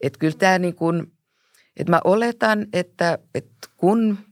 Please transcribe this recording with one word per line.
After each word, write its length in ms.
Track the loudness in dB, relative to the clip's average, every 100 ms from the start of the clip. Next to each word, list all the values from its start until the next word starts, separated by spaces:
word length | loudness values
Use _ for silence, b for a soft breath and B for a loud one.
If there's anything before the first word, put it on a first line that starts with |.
et 160 | -8 -2
kyllä 200 | -4 0
tää 220 | 0 2
niin 160 | -2 -2
kun, 360 | -2 -2 -6 _ _ _ _ _ _ -8
et 120 | 0
mä 120 | 2
oletan, 600 | 4 2 0 0 0 0 -2
että, 460 | -6 -6 -4 -2 -2 -6 -10
et 120 | -10 _ -20 _
kun 400 | 0 2 0 -2 -8